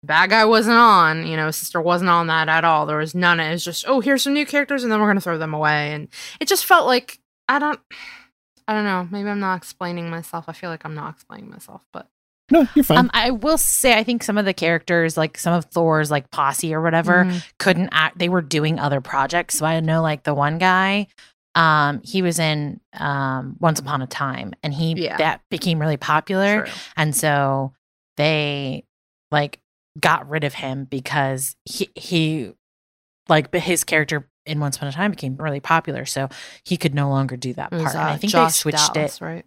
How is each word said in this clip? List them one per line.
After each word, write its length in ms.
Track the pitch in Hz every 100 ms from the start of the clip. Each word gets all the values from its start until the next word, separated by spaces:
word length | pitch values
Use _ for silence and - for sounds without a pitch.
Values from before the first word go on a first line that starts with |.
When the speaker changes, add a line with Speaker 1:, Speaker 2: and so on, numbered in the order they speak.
Speaker 1:
bad 260 | 147 156 185
guy 160 | 220 220
wasn't 320 | 226 254 233
on, 500 | 233 196 160 160 165
you 80 | 160
know, 120 | 156
his 100 | 160
sister 240 | - 175
wasn't 280 | 165 175 185
on 180 | 170 165
that 200 | 160 156
at 160 | 160
all. 220 | 165 156 151
There 120 | 151
was 180 | 156 175
none. 240 | 180 170
It 120 | 156
was 120 | 170
just, 220 | - 165 -
"Oh, 120 | 262
here's 240 | 247 269
some 100 | 277
new 120 | 285 285
characters 380 | 285 277 277
and 80 | 240
then 100 | 214
we're 60 | 208
gonna 120 | 196
throw 160 | 175 165
them 160 | 156
away." 400 | 151 151 151 147
And 140 | 151 - - - -
it 80 | 311
just 180 | 392 -
felt 200 | 349 254
like, 320 | 247 - - _ _ -
I 100 | 269
don't, 200 | 294 294 _ - - - _ _ _ _ -
I 60 |
don't 120 | 214 208
know. 220 | 185 175
Maybe 180 | 202 202
I'm 100 | 202
not 180 | 196 185
explaining 520 | - - 175 175 170
myself. 360 | 165 160 170 165
I 60 |
feel 160 | 165 180
like 160 | 160 156
I'm 100 | 156
not 200 | 151 160
explaining 340 | _ - -
myself, 320 | - - - _
but 160 | - - _ _ _ _
Speaker 2:
No, 160 | 320 269 -
you're 80 | 269
fine. 140 | -
Speaker 3:
Um, 100 | 247
I 180 | 240 233
will 260 | 240 285 311
say, 400 | - - 262 220
I 60 |
think 180 | 220 240
some 140 | - 208
of 80 | 196
the 80 |
characters, 640 | 185 165 165 - 170 165 160
like, 200 | 156 -
some 160 | 175 170
of 100 | 160
Thor's, 460 | 175 165 156 151
like, 180 | 147 139
posse 420 | - 139 135 165
or 80 | 156
whatever, 440 | 165 165 165 180 185
Speaker 1:
Mm-hmm. 120 | 180 - _
Speaker 3:
couldn't 320 | 196 170 185
act. 280 | 156 156 -
They 100 | 175
were 120 | 185
doing 360 | 147 156 156 165
other 220 | 147 139
projects. 540 | 135 139 135 170 165 -
So 80 | 156
I 140 | 165
know, 220 | 160 165
like, 200 | 160 151
the 120 | - 143
one 240 | 143 165
guy, 480 | 185 185 190 202 202 _ - _ _ 160
um, 460 | 165 151 143 143
he 180 | - 190
was 160 | 180 165
in, 420 | 160 151 147 - _
um, 640 | - 151 139 135 131 131 143
Once 200 | 170 156
Upon 240 | 139 147
a 40 | 131
Time, 460 | - 139 127 101 -
and 140 | 156 143
he 180 | 165
Speaker 1:
Yeah. 240 | 165 160 -
Speaker 3:
that 240 | 156 - _
became 300 | - 185 165
really 180 | 156 143
popular, 680 | - 156 - 190 196 208 -
Speaker 1:
True. 80 | - - -
Speaker 3:
and 200 | 156 143
so 580 | 156 143 139 135 135 _ _ _ _ -
they, 680 | 147 156 147 143 135 147 _ _ _ _ _
like, 280 | 151 147 - _ _ _ -
got 300 | 165 160 139
rid 140 | 156
of 100 | 147
him 320 | 135 135 135 131
because 680 | 139 131 156 135 131 135 - -
he, 240 | - 190 -
he, 560 | - 175 160 156 104 - _ _ _ _ _ _ -
like, 220 | 156 139
but 120 | 180
his 220 | 160 165
character 460 | - 156 147 151 135 _ -
in 140 | 147
Once 160 | 147 135
Upon 140 | 143
a 20 |
Time 180 | 139 202
became 260 | 180 139 135
really 240 | 156 143
popular, 440 | - 165 160 135 135
so 240 | - 135 - - -
he 140 | - 175
could 160 | 160
no 160 | 143 143
longer 280 | 135 135 123
do 160 | 127
that 180 | 120 -
Speaker 1:
It 40 | 175
was, 60 | 156
Speaker 3:
part. 100 | 147
And 80 |
I 100 | 156
Speaker 1:
uh, 40 | 151
Speaker 3:
think 140 | 208
Speaker 1:
Josh 180 | 180 165
Speaker 3:
they 60 | 160
switched 360 | 151 151 151
Speaker 1:
Dallas, 260 | 156 151 -
Speaker 3:
it. 60 | 165
Speaker 1:
right? 200 | 170